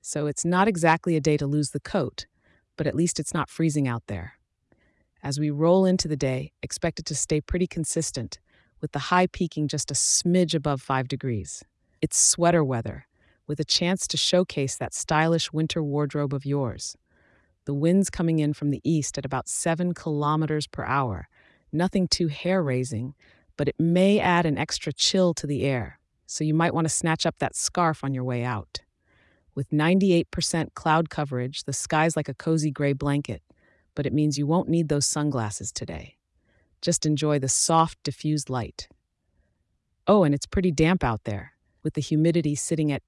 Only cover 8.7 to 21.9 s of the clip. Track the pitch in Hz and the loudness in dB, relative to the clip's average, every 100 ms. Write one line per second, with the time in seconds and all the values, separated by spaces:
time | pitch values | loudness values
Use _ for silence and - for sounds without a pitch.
8.7 | _ 156 143 - 180 185 - 170 - 147 | _ -8 -6 2 4 2 0 -4 -2 -2
9.7 | 151 - 139 - - 175 180 175 160 147 | -2 -4 -2 0 0 2 2 2 0 0
10.7 | 135 - 135 127 123 135 110 90 - - | -4 0 -2 -2 -4 -4 -4 -6 -14 -18
11.7 | _ _ _ 160 - - - 170 170 143 | _ _ _ -4 2 2 4 4 4 2
12.7 | 123 110 - - _ _ _ - 151 151 | -2 -4 -10 -14 _ _ _ -10 -6 0
13.7 | - 175 185 - - - 180 185 - 135 | 0 0 -2 -4 -2 2 2 0 -2 -4
14.7 | - 120 - - 156 160 165 - 156 156 | -4 -8 -8 -2 2 2 2 0 -2 -2
15.7 | - 151 143 147 147 143 139 139 143 127 | -2 -2 -2 -2 -2 -2 -4 -2 -2 -2
16.7 | - - - _ _ _ _ _ _ - | -6 -12 -14 _ _ _ _ _ _ -6
17.7 | 143 160 185 190 - 165 160 151 147 147 | 0 4 4 2 0 0 2 2 0 -2
18.7 | 135 - 160 139 - 135 135 - - 175 | 0 0 0 0 -6 -4 -6 -4 -4 -2
19.7 | 160 180 170 - 147 147 156 156 151 147 | 0 -2 -2 -4 -2 0 0 0 -2 -4
20.7 | - - 131 131 90 - _ _ _ _ | -8 -2 0 0 -4 -10 _ _ _ _
21.7 | 151 180 | -2 0